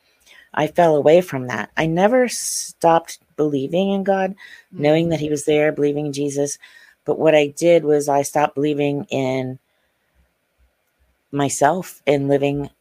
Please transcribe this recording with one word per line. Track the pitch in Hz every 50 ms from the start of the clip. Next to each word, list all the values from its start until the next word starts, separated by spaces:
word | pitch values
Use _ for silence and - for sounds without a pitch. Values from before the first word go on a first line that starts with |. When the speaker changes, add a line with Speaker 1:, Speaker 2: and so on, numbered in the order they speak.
| _ _ _ _ _ _ - - _ _ -
Speaker 1:
I | - 151
fell | 151 - - 131 165 156
away | 147 131 147 156 180 180
from | - - 131 127
that. | 123 123 110 104 - _ -
I | 156
never | 165 160 175 190 208 247 254 254 233
stopped | - - - - - - - - - _ - 165 165 165 165 - - - _ _ _
believing | - 151 151 143 135 131 139 170 175 190 196
in | 196 196 190
God, | 190 196 190 190 190 196 - - - - - _ _
knowing | - 180 143 147 151 160 165 170
that | 165 147
he | 151
Speaker 2:
Mm-hmm. | 151 151
Speaker 1:
was | 143 -
there, | - 151 151 151 156 147
believing | 143 143 147 143 147 151
in | 147 139
Jesus. | 139 143 143 139 139 143 143 - - - - - - - _ _ _ _
But | - - -
what | 127 156 156
I | 151 147 143
did | 139 - 165 170 170 165 151
was | 147 151 147 143 143
I | 139 143 139
stopped | - - 151 147 147 -
believing | 135 143 151 151 143 147 143 143 143 - -
in | - 135 135 131 131 131 131 127 131 131 _ _ _ _ _ _ _ _ _ _ _ _ _ _ _ _ _ _ _ _ _ _ _ _ _ _ _ _ _ _ _ _ _ _
myself | - 143 143 135 - - 143 143 165 190 170 - - - _
and | - 147 143 139 139
living | 143 139 139 143 143 143 143 143 _ _